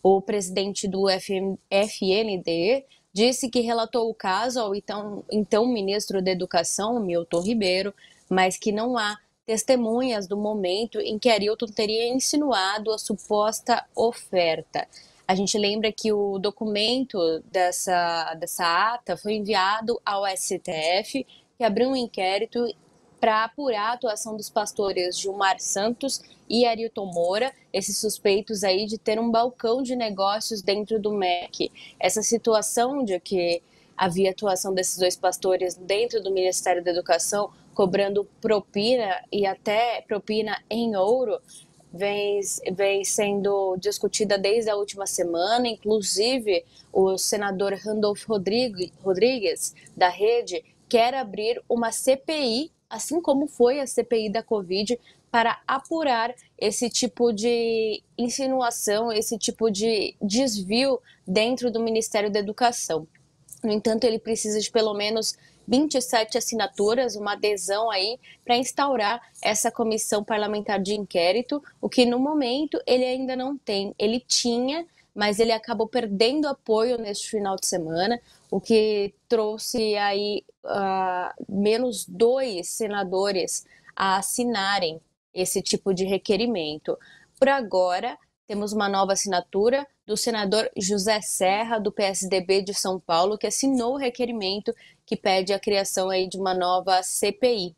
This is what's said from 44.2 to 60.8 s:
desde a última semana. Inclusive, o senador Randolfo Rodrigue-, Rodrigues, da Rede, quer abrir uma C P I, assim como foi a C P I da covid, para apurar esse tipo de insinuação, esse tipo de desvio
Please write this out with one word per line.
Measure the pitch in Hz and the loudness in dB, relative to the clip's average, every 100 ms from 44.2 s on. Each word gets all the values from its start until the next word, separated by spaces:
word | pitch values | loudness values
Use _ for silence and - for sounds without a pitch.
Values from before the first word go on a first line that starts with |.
| 208 196 | 0 2
desde | 196 226 220 | 2 2 2
a | 208 | -2
última | 202 196 196 | -4 -6 -6
semana. | - 175 170 185 240 247 | -2 -2 0 2 2 0
Inclusive, | 220 208 214 185 185 226 262 214 170 - - _ | -2 0 0 0 0 2 0 0 0 -2 -20 _
o | - 190 185 | 2 2 2
senador | - 214 202 190 196 | -2 -2 -2 -2 -2
Randolfo | 190 214 214 208 202 - | -4 -4 0 0 -2 -2
Rodrigue-, | 214 185 226 254 185 180 - | -2 0 0 0 -4 -8 -4
Rodrigues, | 190 185 233 262 185 - - - - - | -2 4 4 4 -2 -2 -6 -10 -20 2
da | 180 | 2
Rede, | 180 208 240 190 180 _ _ _ | 4 2 2 0 -8 _ _ _
quer | 233 233 269 | 4 4 0
abrir | 233 190 214 247 - | -6 -4 -2 -4 -2
uma | 233 226 | 0 0
C | - - 269 | 0 2 0
P | - | 0
I, | 311 262 226 320 _ _ | -2 0 0 -4 _ _
assim | - - 320 | -10 -4 -2
como | 339 277 294 | 2 0 0
foi | - 240 285 | 2 4 4
a | 269 | -2
C | - | -2
P | 226 226 214 | 0 0 0
I | |
da | 220 | -4
covid, | - 214 175 190 214 240 _ _ _ | -2 -4 -2 -2 -2 -4 _ _ _
para | 233 226 - - | 2 2 0 -4
apurar | 262 - 330 294 233 240 247 _ - | -4 -2 -2 0 0 -2 -6 _ -4
esse | 208 202 240 | -2 0 -2
tipo | - 254 - 240 | 0 -2 2 2
de | 208 233 240 226 226 220 208 _ - | 2 0 2 0 0 -2 -4 _ -4
insinuação, | 240 240 262 262 240 233 - 208 233 | -4 -2 0 0 0 -2 0 0 0
esse | 214 220 220 | -2 -4 -2
tipo | - - 220 | -4 0 0
de | 196 226 220 - - | 2 0 2 -2 -4
desvio | 202 220 269 208 185 226 | -2 2 2 0 0 2